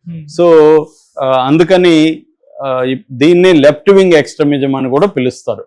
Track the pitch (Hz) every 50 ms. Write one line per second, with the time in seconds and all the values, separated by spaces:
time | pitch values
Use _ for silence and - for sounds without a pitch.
0 | _ 170 170 165 156 147 151 160 175 175 165 160 151 151 156 156 151 156 _ _
1 | _ _ _ - 139 131 131 131 127 135 143 160 180 165 190 180 180 175 165 156
2 | 156 160 160 156 _ _ _ _ _ _ _ - 139 135 131 127 127 127 131 127
3 | - _ 131 120 135 156 175 175 180 185 180 156 135 147 143 - - - 196 190
4 | 190 185 170 151 135 - - _ 156 143 147 143 131 139 135 135 131 131 123 143
5 | 175 202 - 143 127 127 123 - - - 110 101 -